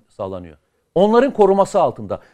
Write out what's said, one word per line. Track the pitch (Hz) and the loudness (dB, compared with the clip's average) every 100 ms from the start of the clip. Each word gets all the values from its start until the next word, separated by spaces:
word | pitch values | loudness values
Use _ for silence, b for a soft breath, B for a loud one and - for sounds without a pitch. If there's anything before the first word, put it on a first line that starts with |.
| _ | _
sağlanıyor. | - 98 95 87 76 _ _ _ 165 | -12 -10 -12 -16 -20 _ _ _ 0
Onların | 208 233 262 | 2 2 2
koruması | 208 190 196 190 196 | 2 2 2 0 0
altında. | 143 120 101 98 _ | -2 -4 -10 -12 _